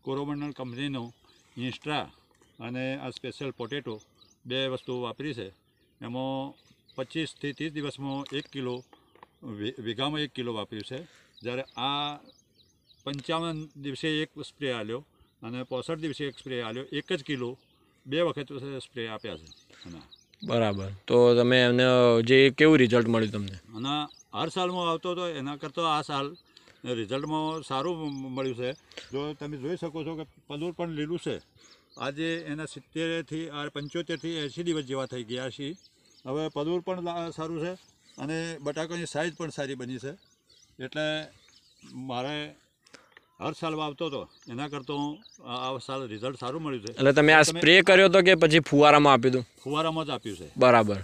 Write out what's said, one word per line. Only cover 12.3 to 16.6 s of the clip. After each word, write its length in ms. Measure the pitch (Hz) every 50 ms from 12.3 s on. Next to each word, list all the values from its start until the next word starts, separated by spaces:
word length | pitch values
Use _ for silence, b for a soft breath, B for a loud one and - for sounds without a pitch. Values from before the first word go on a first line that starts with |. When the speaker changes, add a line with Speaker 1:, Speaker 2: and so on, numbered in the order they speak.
| _ _ _ _ _ _ _ _ _ _ _ _ - _ _
Speaker 1:
પંચાવન 680 | 139 143 139 - - 165 165 165 170 160 156 156 151 _
દિવસે 440 | 143 139 143 135 - - 160 156 151
એક 80 | 151 - _ 151
સ્પ્રે 320 | 143 - _ _ 147 131 123
આલ્યો 320 | 117 107 107 113 131 156 _ _ _ _ _ _ _ -
અને 200 | 113 120 127 127
પોસઠ 340 | _ 135 123 120 - 165
દિવસે 280 | 156 156 160 135 - 147
એક 140 | 139 120 -
સ્પ્રે 220 | - 135 131 120